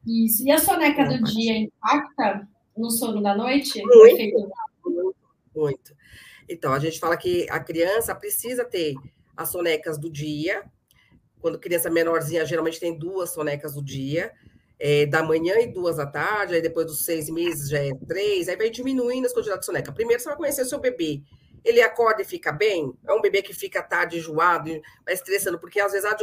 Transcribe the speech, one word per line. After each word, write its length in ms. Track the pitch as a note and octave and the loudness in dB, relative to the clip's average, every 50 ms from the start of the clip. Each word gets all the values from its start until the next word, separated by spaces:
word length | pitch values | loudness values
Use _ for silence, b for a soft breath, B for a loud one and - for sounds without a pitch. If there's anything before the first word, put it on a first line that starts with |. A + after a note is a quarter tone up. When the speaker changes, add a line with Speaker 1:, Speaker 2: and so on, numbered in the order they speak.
| - | -4
Speaker 1:
Isso. 380 | A3+ A3+ A3+ A3+ A3 G#3 G#3 | -2 0 2 2 2 2 0
E 80 | B3+ C4+ | 2 4
a 80 | D4+ D#4+ | 4 4
soneca 440 | D#4 G4 F4+ E4 D#4 D4 D4 C#4+ | 4 2 2 2 2 2 4 2
Speaker 2:
É, 20 | C4+ | 2
Speaker 1:
do 160 | - B3+ B3 | 0 2 0
Speaker 2:
pode. 140 | A3 G#3+ G#3+ | 0 -2 0
Speaker 1:
dia 220 | A3 A3+ A3+ A3 A3+ | 0 0 0 0 0
impacta 880 | A3 - _ _ - A3 C4+ D4 D4 - _ - A#3+ G#3 G3 G3+ - - _ _ _ _ _ | -2 -4 _ _ 0 0 2 0 0 -6 _ -2 -2 0 -2 -2 -10 -14 _ _ _ _ _
no 140 | G#3+ A3+ A#3 | -8 -6 -4
sono 320 | A3+ - C4 A3+ G#3 G#3 | -2 -4 -2 -2 -2 -2
da 140 | G3+ G3+ G3 | 0 0 0
noite? 440 | G#3+ A#3 B3+ C4+ C#4+ C#4+ - - A3 | 0 0 0 0 0 0 -2 -8 -6
Speaker 2:
Muito, 260 | - - B4 A3+ A3 | 4 10 12 12 12
Speaker 1:
Efeito 440 | A#3 - - - G#3 - A4 G3+ - - A5+ - - _ _ _ | 12 12 10 0 0 0 -2 -2 -2 -10 -12 -12 -14 _ _ _
Speaker 2:
muito, 320 | F4 F4 E4+ F#4 F#4 F#4+ _ _ _ _ _ _ _ _ | -6 -4 -4 -4 -6 -6 _ _ _ _ _ _ _ _
muito. 420 | D#3 D3+ C#3+ C3+ - _ - - B B B B B B B B B B - | -4 -2 -2 -2 -6 _ -20 -20 B B B B B B B B B B -14
Então, 240 | E3+ - - C#3 | -12 -6 -2 -2
a 60 | C3 C3+ | -2 0
gente 200 | D3 E3 D#3+ - | -2 -4 -4 -4
fala 160 | - E3 E3+ | -2 -2 -2
que 320 | E3+ - F#3 F3+ F3 E3+ - | 0 0 -2 0 0 -2 -2
a 100 | - D#3+ | -4 -6
criança 540 | - - E3+ D#3+ E3 F3+ G3+ A4+ A4+ - - | -6 -6 0 0 2 2 2 0 0 -2 -6
precisa 500 | - - - - - - A#3 B3+ A#3+ A#3 | -8 -8 -8 -8 -6 -6 -6 -4 -4 -6
ter 300 | B3 - F#3 E3 D3+ C3+ C3+ - - _ _ _ _ _ | -4 -4 -4 -2 -2 -4 -8 -14 -20 _ _ _ _ _
as 140 | - E3 D#3 | -10 -10 -8
sonecas 480 | - F3+ F3 E3+ D#3+ D#3 - E3+ D#3 D3 | -6 -4 -2 0 -2 -2 -2 -6 -8 -8
do 100 | D3 E3+ | -8 -10
dia. 560 | D3+ C#3+ D3+ D3+ D3+ D3 D3+ F3+ G#3+ - - - _ _ _ _ b b b b b b _ _ _ _ | -10 -8 -8 -8 -6 -6 -4 -4 -6 -6 -8 -16 _ _ _ _ b b b b b b _ _ _ _
Quando 180 | - E3 D3+ - | -6 -6 -6 -6
criança 320 | - E3+ E3+ E3+ E3+ E3+ | -6 -2 -2 -2 0 2
menorzinha, 560 | E3 E3 E3 E3 E3 D#3+ C#3+ D3+ E3 E3 D#3 | 2 2 2 2 2 0 0 0 -2 -2 -2
geralmente 340 | D3 F3 D#3+ D#3+ E3 E3 - | 0 -2 -2 -2 -2 -4 -4
tem 180 | F#3 E3+ E3 D3+ | -6 -6 -6 -6
duas 360 | D#3+ F3 G3 F#3+ F3 E3 - | -10 -8 -6 -6 -6 -6 -6
sonecas 400 | D#3+ D3+ D3+ C#3+ D3 D#3 D#3 C#3+ | -6 -6 -6 -6 -6 -10 -12 -10
do 100 | D3 C#3+ | -10 -10
dia, 480 | C3+ C3+ C#3 C3+ C3+ D3 E3 F#3+ - b b b b b b b b b _ | -10 -8 -8 -6 -4 -4 -4 -4 -6 b b b b b b b b b _
é, 260 | C#3+ C#3+ D3 D3 D3 | 0 2 4 4 2
da 180 | D3 C#3+ D#3+ | 2 2 0
manhã 360 | D#3+ D#3 D#3+ D#3+ E3 F3 G3 A3+ | 2 2 0 0 2 2 2 2
e 80 | A#3+ | 2
duas 300 | A#3 - F3+ F3 E3+ D#3 | 2 -2 -4 -4 -2 -2
da 100 | D3+ C#3+ | -2 -6
tarde, 480 | - - D3 D#3 F#3+ G#3+ G#3 G3+ F3 F3 | -6 -6 -4 -4 -2 -2 -2 -2 0 0
aí 80 | E3 | 0
depois 240 | E3 E3 D#3+ E3 D#3+ | 0 0 -2 -2 -4
dos 180 | D#3+ D#3 - - | -4 -4 -8 -4
seis 240 | - E3+ D#3+ D3 D#3 | -4 -4 -4 -4 -6
meses 400 | D#3+ E3 F3 E3+ D#3+ D3 C#3 C#3 | -4 -4 -2 -4 -4 -4 -6 -4
já 100 | D3 C#3+ | -2 -2
é 120 | C#3+ C#3 C3+ C3+ - | -2 -4 -6 -8 -8
três, 420 | - E3 F#3+ G3+ G#3 G3+ F#3 E3 F3+ | -8 -6 -2 0 0 0 0 -2 -4
aí 80 | F3 | -4
vai 140 | F#3 A3 A3+ | -2 -2 -2
diminuindo 560 | A3 A3+ B3+ C4+ C4+ B3+ A#3+ A#3+ B3+ B3+ B3+ | -2 -4 -4 -2 -2 -2 -2 -2 -2 -2 -2
as 80 | B3 B3 | -2 -2
quantidades 260 | A#3 A3 G#3+ F#3+ F3+ | -2 -2 -2 -6 -6
de 60 | - | -6
soneca. 260 | - F3+ C#3+ - - | -6 -6 -6 -6 -6
Primeiro, 300 | - - A3+ A3+ A#3 A#3+ | -6 -4 0 0 0 0
você 60 | - D#4 | 0 -8
vai 80 | D4 D4+ | -8 -4
conhecer 240 | E4 C#4+ D4 C#4+ | -4 -4 -2 -4
o 20 | B3+ | -4
seu 140 | B3+ D4 - | -4 -6 -4
bebê. 420 | - B3+ B3+ - E3 D#3 D3 C#3+ b b b b b b b b | -4 -4 -4 -2 -4 -4 -4 -8 b b b b b b b b
Ele 200 | _ A3+ A#3 A#3 | _ 2 4 4
acorda 400 | A3+ A3 - - A#3 A3 A3 G#3+ | 4 4 2 0 2 2 2 0
e 20 | F#3 | -4
fica 260 | - - E3+ - D#3+ | -10 -12 -6 -6 -6
bem? 440 | D3 D3+ G#3 A3 G3+ E3+ D3 C3 - _ - | -2 0 0 0 0 0 -4 -6 -8 _ -2
É 60 | - | -2
um 80 | G3 A3 | 0 2
bebê 220 | G#3 G3 E3+ G3 | 2 0 0 0
que 100 | G3 - | -4 -4
fica 300 | F#3 - - F#3+ - F#3 | -12 -12 -12 -6 -6 -8
tarde 340 | F3 - F#3 F3 F3 E3 E3+ | -6 -4 -2 -2 -2 -2 -4
enjoado, 540 | E3 D#3+ E3 D#3 D#3 E3 F3 E3+ D#3+ D3 D#3 E3 D3+ b b b b b | -8 -8 -4 -2 2 2 2 2 0 -2 -6 -8 -10 b b b b b
vai 80 | - | -6
estressando, 460 | F3+ F#3 - - F#3+ G3 F#3 F#3+ E3+ E3+ | -6 -6 -4 -4 -4 -2 -2 -2 -6 -6
porque 220 | F3+ F3 - G#3 | -10 -6 -2 -2
às 120 | G3+ G3+ | -2 0
vezes 160 | G3+ G3 G3 G#3 G#3+ G#3+ | -2 -2 -2 -2 -2 -4